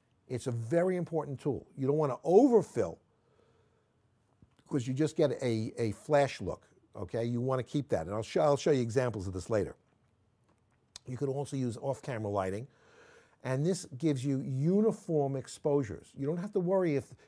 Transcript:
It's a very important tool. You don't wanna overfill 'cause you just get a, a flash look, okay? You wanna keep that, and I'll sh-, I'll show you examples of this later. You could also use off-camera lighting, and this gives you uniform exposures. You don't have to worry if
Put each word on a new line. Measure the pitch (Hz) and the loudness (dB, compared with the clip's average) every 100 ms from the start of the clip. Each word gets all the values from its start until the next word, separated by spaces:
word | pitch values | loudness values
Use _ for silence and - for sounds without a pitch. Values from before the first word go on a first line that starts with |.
| _ _ - | _ _ -10
It's | 123 131 | -8 -4
a | |
very | 117 113 165 185 180 | -6 0 2 2 0
important | 170 160 143 135 | -2 -4 -4 -4
tool. | 151 107 - - | -4 -4 -6 -4
You | 135 | 0
don't | 151 | 2
wanna | 147 - | 2 0
overfill | - 190 269 226 147 120 87 - _ _ _ _ _ _ _ _ _ _ _ _ _ _ _ _ - | 6 8 8 6 2 -2 -2 -4 _ _ _ _ _ _ _ _ _ _ _ _ _ _ _ _ -4
'cause | 143 123 | -4 -2
you | |
just | 131 156 - | 0 0 2
get | 147 - | 0 2
a, | 127 110 110 - | 0 0 -2 -2
a | 113 | -4
flash | 101 - 143 139 - | -4 2 4 4 0
look, | - - _ _ _ 104 | -8 -8 _ _ _ -14
okay? | 95 117 | -8 -4
You | 120 120 | -2 -2
wanna | 127 131 | 0 -2
keep | - 147 - | -2 -4 -2
that, | 95 80 | -4 -2
and | 104 | -6
I'll | |
sh-, | 110 180 | -2 2
I'll | 151 143 | 2 4
show | 175 | 2
you | 135 | 2
examples | 113 123 123 107 95 | 2 0 0 -2 -6
of | |
this | 92 90 | -6 -2
later. | 110 87 - _ _ _ _ _ _ _ _ _ _ _ - - | 0 0 -6 _ _ _ _ _ _ _ _ _ _ _ -20 -10
You | 123 | -6
could | 143 | -4
also | 135 139 139 | -4 -4 -4
use | 123 104 | -4 -4
off-camera | 135 127 - 117 104 | -6 -6 -6 -6 -2
lighting, | 101 95 101 135 _ _ - - - _ _ | 0 0 -4 -8 _ _ -20 -20 -20 _ _
and | 123 131 165 | -4 -2 0
this | 180 - 127 | -2 -6 -4
gives | 156 139 139 | 0 0 0
you | 135 | -2
uniform | 139 131 156 196 220 214 - 156 139 135 | -2 -2 2 4 4 0 -2 0 0 -2
exposures. | - - 151 143 110 76 - - | -8 -4 2 2 0 -6 -12 -8
You | 139 | -4
don't | 175 | -4
have | 208 | -2
to | 202 | -2
worry | 175 190 175 139 | 2 2 2 0
if | - - | -2 -14